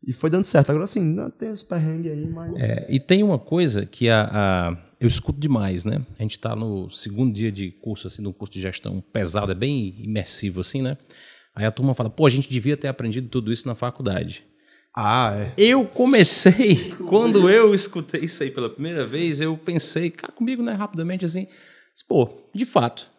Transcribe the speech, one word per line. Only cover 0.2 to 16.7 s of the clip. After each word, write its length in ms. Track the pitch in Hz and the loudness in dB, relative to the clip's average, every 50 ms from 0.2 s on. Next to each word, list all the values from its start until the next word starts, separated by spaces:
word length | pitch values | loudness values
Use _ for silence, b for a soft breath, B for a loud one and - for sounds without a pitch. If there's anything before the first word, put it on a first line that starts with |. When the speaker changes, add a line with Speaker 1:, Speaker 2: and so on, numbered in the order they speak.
| - 160 | -2 0
Speaker 1:
dando 140 | 160 185 202 | 0 0 0
certo. 260 | - - 156 143 - | 2 4 4 4 4
Agora 160 | 147 156 175 | 2 -2 -2
sim, 160 | 196 - 226 | -2 -2 -2
não, 280 | 185 156 160 190 - 254 | 0 0 -2 -2 -6 -8
tem 180 | - _ - 226 | -10 _ -10 -10
os 140 | 214 202 - | -10 -10 -10
perrengues 480 | _ 185 170 156 156 160 160 170 165 | _ -4 -4 -2 -2 -4 -6 -6 -8
aí, 160 | 151 147 151 160 | -8 -8 -8 -8
mas 340 | 165 165 165 165 - - | -10 -10 -10 -10 -6 -4
Speaker 2:
É, 240 | 123 110 113 110 - - | -4 -2 -2 -4 -6 -2
e 100 | 135 135 | -2 -2
tem 240 | - - 180 196 208 | 2 2 4 4 4
uma 160 | 208 180 135 | 2 2 0
coisa 460 | - - 156 170 180 147 107 101 101 | -2 -2 0 0 0 0 0 -2 -4
que 220 | - - - 120 117 | -6 -6 -2 2 4
a, 220 | 117 110 107 - | 4 4 2 2
a, 460 | - 104 101 98 95 90 87 85 87 85 - - _ _ | 0 0 0 2 2 0 0 -2 -4 -6 -10 -20 _ _
eu 80 | - 120 | 0 2
escuto 320 | - - - - - 139 | 2 2 0 -2 -6 -4
demais, 440 | 147 156 135 113 101 95 92 87 87 | 0 0 0 0 0 -2 -4 -4 -4
né? 220 | 107 92 95 - - - - | -4 -4 -4 -6 -8 -10 -8
A 20 | |
gente 160 | 110 107 - - | -8 -8 -8 -8
tá 180 | - 117 113 | -8 -8 -6
no 340 | 107 113 113 104 95 92 92 | -6 -6 -6 -6 -6 -8 -10
segundo 420 | - - - 107 101 104 131 131 104 | -10 -10 -10 -10 -4 -2 -2 0 0
dia 180 | 101 110 113 | -2 -4 -4
de 200 | 101 98 101 90 | -4 -4 -8 -8
curso, 360 | - _ - 113 107 - - 92 | -10 _ -10 -10 -10 -10 -10 -14
assim, 140 | - - | -12 -10
de 60 | 104 98 | -10 -10
um 60 | 92 | -10
curso 200 | _ 104 101 - | _ -14 -14 -12
de 80 | 95 | -8
gestão 400 | 92 95 92 - - 104 95 95 - _ | -8 -8 -8 -8 -10 -8 -10 -10 -10 _
pesado, 400 | _ 113 101 87 82 104 101 101 | _ -4 -4 -2 -2 -2 -2 -2
é 40 | 95 | -4
bem 400 | 90 113 135 147 135 110 95 90 - 110 | -4 -4 -4 -2 -4 -4 -6 -10 -12 -8
imersivo, 580 | 107 107 107 98 - - - - 101 87 90 | -6 -6 -4 -4 -4 -4 -4 -4 -6 -6 -4
assim, 200 | 92 - - 139 | -6 -4 -4 -4
né? 140 | 131 127 143 - B B B B B B B B B B B | -4 -4 -6 -8 B B B B B B B B B B B
Aí 100 | - 104 | -4 -2
a 60 | 110 | -2
turma 240 | 110 - 123 135 131 | -2 0 0 0 0
fala, 140 | - 123 110 | 0 -2 -6
"Pô, 180 | - - 156 143 | 0 4 4 4
a 20 | |
gente 200 | 120 135 139 - | 4 4 -2 -2
devia 280 | 131 127 107 135 147 139 | -4 -4 -2 -2 -4 -4
ter 100 | - 139 | -4 -8
aprendido 400 | 131 - 123 113 107 123 131 117 | -6 -6 -6 -6 -4 -6 -8 -6
tudo 220 | - 127 113 107 | -6 -6 -4 -2
isso 160 | 117 113 - 127 | -4 -4 -4 -6
na 60 | 120 | -8
faculdade." 720 | - - 120 120 - 135 110 95 92 - - - - _ _ b b b b b b b b b | -6 -6 -8 -8 -6 -6 -4 -2 -4 -4 -6 -10 -14 _ _ b b b b b b b b b
Speaker 1:
Ah, 380 | - 107 104 110 127 127 110 101 104 | -4 -2 0 2 2 2 0 -2 -4
é. 160 | 131 131 127 - | -6 -8 2 4
Speaker 2:
Eu 280 | 202 226 254 269 240 | 6 6 6 4 2
comecei, 1040 | 190 - - 247 254 277 233 180 151 - - - 185 175 214 254 208 | 0 0 0 2 4 8 8 8 8 8 8 8 8 8 8 6 4